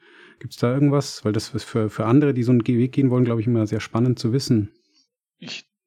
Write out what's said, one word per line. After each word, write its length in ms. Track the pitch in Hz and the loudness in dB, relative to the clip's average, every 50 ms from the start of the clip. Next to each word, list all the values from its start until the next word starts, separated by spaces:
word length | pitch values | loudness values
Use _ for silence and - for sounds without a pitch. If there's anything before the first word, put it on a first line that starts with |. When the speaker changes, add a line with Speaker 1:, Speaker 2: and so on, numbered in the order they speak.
| _ _ - - - - - - | _ _ -20 -20 -20 -20 -20 -18
Speaker 1:
Gibt's 180 | - 123 - | -18 -18 -6
da 160 | - - 120 127 | -4 -2 -2 0
irgendwas? 500 | 143 147 143 139 143 135 - - - - | 2 2 2 2 0 -2 -4 -8 -6 -4
Weil 80 | 107 | -2
das 220 | 104 110 - - - | -2 -2 -4 -6 -8
ist 100 | 110 - | -10 -8
für, 260 | - - 117 110 107 | -6 -4 -2 -2 -2
für 160 | - - 110 | -2 -2 0
andere, 280 | 107 120 147 147 143 131 | 2 4 4 4 2 2
die 100 | 127 117 | 0 2
so 80 | 120 | 2
einen 120 | 127 120 107 | 2 2 2
Ge-, 120 | - 123 | 2 0
Weg 140 | 117 123 127 | 0 0 0
gehen 180 | - 143 135 127 | 0 0 2 2
wollen, 140 | 123 127 127 | 2 2 2
glaub 160 | 117 117 113 | 2 0 0
ich, 80 | 104 | 0
immer 180 | 123 120 113 110 | 0 0 0 0
sehr 140 | 107 110 110 | 0 -2 -4
spannend 400 | - - - 113 120 127 123 - | -4 -2 -2 0 2 0 0 0
zu 140 | - 117 113 | -2 -2 -2
wissen. 380 | 139 - - 127 110 101 101 - _ _ _ _ _ _ _ _ _ _ _ _ _ | -2 0 0 0 0 0 -2 -8 _ _ _ _ _ _ _ _ _ _ _ _ _
Speaker 2:
Ich 260 | - - - - - _ _ _ _ | -16 -16 -16 -16 -18 _ _ _ _